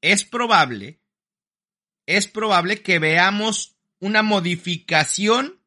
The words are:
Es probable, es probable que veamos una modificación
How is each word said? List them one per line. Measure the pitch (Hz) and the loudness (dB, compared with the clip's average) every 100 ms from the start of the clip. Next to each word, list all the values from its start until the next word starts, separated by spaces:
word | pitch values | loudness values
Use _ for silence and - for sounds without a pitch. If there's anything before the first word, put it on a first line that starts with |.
Es | 147 196 | 2 0
probable, | - 233 240 202 143 113 101 156 _ _ _ _ _ _ _ _ _ _ - | -2 -6 2 2 2 -2 -12 -18 _ _ _ _ _ _ _ _ _ _ -2
es | 185 202 | -2 -2
probable | 214 220 185 175 208 | -4 0 2 2 -4
que | - 175 | 0 0
veamos | 156 165 185 208 214 214 - _ _ _ | 2 2 2 2 -2 -4 -8 _ _ _
una | 190 214 | -2 0
modificación | 220 208 175 170 180 170 - 165 156 - 208 240 277 381 | 2 0 0 -4 -6 -8 -2 0 0 -2 2 2 0 -10